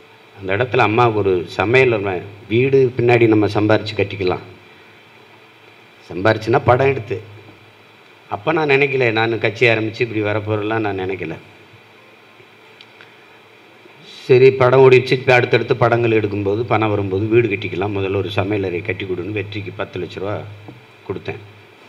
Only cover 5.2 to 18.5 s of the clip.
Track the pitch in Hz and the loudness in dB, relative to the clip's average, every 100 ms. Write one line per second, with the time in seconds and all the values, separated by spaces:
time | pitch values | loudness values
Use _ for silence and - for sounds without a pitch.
5.2 | - - - - - - - - - 85 | -20 -20 -20 -20 -20 -20 -20 -20 -14 -2
6.2 | 104 110 - 123 - 123 139 135 - 95 | 0 0 0 0 2 2 2 0 -6 -10
7.2 | - - - - - _ - - - - | -12 -20 -20 -20 -20 _ -20 -20 -20 -20
8.2 | - 101 156 165 151 135 139 131 120 110 | -12 -8 -2 -2 2 2 2 0 0 0
9.2 | 113 110 117 101 120 110 110 104 120 107 | 0 0 -4 0 2 2 -2 -6 -6 -4
10.2 | 104 107 104 107 104 113 104 95 92 92 | -2 -4 -2 -4 -2 -4 -4 -4 -6 -6
11.2 | 80 80 - - - - - - - - | -8 -12 -16 -20 -20 -20 -20 -20 -20 -20
12.2 | - - - - - - - - - - | -20 -20 -20 -20 -20 -20 -20 -20 -20 -20
13.2 | - - _ - - - - - - - | -20 -20 _ -20 -20 -20 -20 -20 -20 -8
14.2 | - 127 131 131 127 135 131 127 127 131 | 2 6 6 6 4 8 8 6 4 -2
15.2 | 131 123 120 117 - 123 120 117 113 110 | 4 4 4 0 0 0 2 2 2 0
16.2 | 104 101 98 104 113 110 107 101 101 95 | 0 -4 -2 -2 0 0 0 -2 -2 -2
17.2 | 107 117 113 98 90 82 101 98 95 98 | 2 2 2 -2 -6 -6 -4 -4 -2 -4
18.2 | 87 - 95 | -4 -4 -2